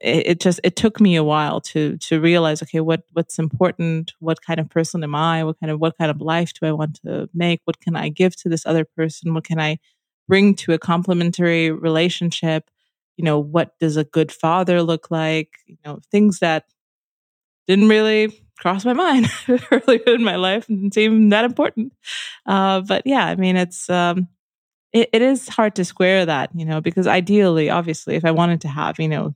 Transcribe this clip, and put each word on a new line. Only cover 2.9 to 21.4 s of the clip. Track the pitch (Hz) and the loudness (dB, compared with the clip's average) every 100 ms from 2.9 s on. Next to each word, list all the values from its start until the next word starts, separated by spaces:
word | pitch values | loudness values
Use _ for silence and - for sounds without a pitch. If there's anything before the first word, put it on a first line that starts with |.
| 165 - | -2 -4
what's | 165 165 - | -6 -4 -4
important? | 160 123 180 - 170 160 160 - | -4 0 0 0 -4 -4 -6 -8
What | 160 160 | -6 -6
kind | - 165 | -4 -6
of | 156 | -4
person | 170 160 175 | -2 -2 -4
am | 151 | -4
I? | 151 165 165 | -2 0 0
What | 160 160 | -2 -4
kind | 160 | -6
of, | 156 | -2
what | 160 - | -2 -2
kind | 160 | -4
of | 151 | -2
life | 151 165 170 | -2 -2 -2
do | - 160 | -4 -4
I | |
want | 156 156 151 - | -2 -4 -8 -10
to | - - | -8 -8
make? | 170 175 170 | -4 -2 -2
What | - - | -4 -6
can | - 160 | -6 -4
I | 156 | -4
give | 151 185 - | 0 0 0
to | 175 | -4
this | 165 - | -4 0
other | 160 | -2
person? | 156 - 160 - 165 | -2 -4 -6 -4 -6
What | 160 | -4
can | - 160 | -4 -4
I | 151 156 _ _ _ _ - | -2 -4 _ _ _ _ 0
bring | 190 202 196 | 4 4 2
to | - | 0
a | 160 | -2
complementary | - 170 180 180 170 175 175 165 160 | 0 -2 0 0 0 0 0 2 0
relationship? | 156 165 160 175 - 170 - 165 160 - _ _ _ _ - | -2 0 0 0 0 -4 -2 -2 -2 -4 _ _ _ _ -4
You | |
know, | 160 151 | 0 0
what | 147 165 - _ | 0 -2 -2 _
does | 160 151 | -2 -2
a | |
good | 147 160 156 | -2 0 -2
father | - 160 175 185 175 | -2 0 0 2 2
look | 165 160 - | 0 -2 -4
like? | 165 160 160 156 - _ | -4 -2 -2 -6 -14 _
You | 170 | -20
know, | 151 151 - | -18 -18 -2
things | 208 208 180 | 2 2 2
that | 170 160 - _ _ _ _ _ _ _ _ _ - | 0 -2 -4 _ _ _ _ _ _ _ _ _ 0
didn't | 190 214 | 4 6
really | 214 214 214 214 214 _ - | 4 2 2 0 -4 _ -8
cross | 180 190 | -4 -2
my | 233 | -2
mind | 247 359 262 226 - | 0 2 2 2 -2
<laughs> | - 247 - | -2 -2 2
earlier | 240 - 233 233 | 0 4 2 4
in | 226 | 2
my | 220 180 | 2 0
life | 185 208 - | -2 -2 -4
and | 202 | -4
didn't | 196 | -2
seem | 214 214 220 214 | 0 2 4 6
that | 208 | 4